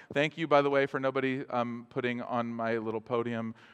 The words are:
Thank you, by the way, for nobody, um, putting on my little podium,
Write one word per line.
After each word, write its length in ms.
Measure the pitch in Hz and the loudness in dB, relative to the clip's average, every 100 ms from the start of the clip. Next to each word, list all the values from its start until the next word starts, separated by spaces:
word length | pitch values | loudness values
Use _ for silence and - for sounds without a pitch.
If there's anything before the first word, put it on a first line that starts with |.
| - | -4
Thank 260 | 143 151 165 | 0 0 0
you, 80 | 160 | 4
by 160 | 143 | 4
the 80 | 143 | 6
way, 180 | 139 139 | 4 2
for 120 | 135 | 0
nobody, 480 | 135 135 131 131 143 | -2 0 0 -2 -2
um, 400 | 123 120 120 117 | -2 -2 -6 -8
putting 320 | 139 123 120 | -4 -2 -2
on 260 | 117 120 117 | -2 -2 -2
my 300 | 117 113 117 | -2 -2 -2
little 200 | 110 110 | -2 -6
podium, 560 | 107 117 120 117 113 110 - | -2 -2 -2 -4 -6 -10 -18